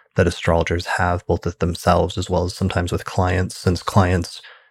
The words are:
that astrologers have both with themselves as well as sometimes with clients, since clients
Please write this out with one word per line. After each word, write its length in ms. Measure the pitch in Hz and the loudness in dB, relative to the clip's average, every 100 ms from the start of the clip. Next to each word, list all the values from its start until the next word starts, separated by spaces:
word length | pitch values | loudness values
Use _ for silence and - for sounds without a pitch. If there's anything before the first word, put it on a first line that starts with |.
| _ - | _ 0
that 120 | 85 | 0
astrologers 580 | - - 82 80 87 - | 0 0 2 2 -2 -4
have 400 | - 90 90 - | -2 0 0 0
both 180 | 90 | -2
with 140 | 85 - | -2 -2
themselves 600 | 85 82 - 87 95 - | -4 0 2 2 2 -2
as 100 | - | -2
well 140 | 90 | 0
as 100 | 90 | -2
sometimes 380 | - 95 92 90 | -2 -2 0 -2
with 120 | 98 | -4
clients, 540 | - - 92 90 92 - | -4 -2 0 0 -2 -2
since 240 | 98 85 | -2 0
clients 580 | - 110 92 92 85 - - - _ | 2 4 4 2 -2 -10 -18 -20 _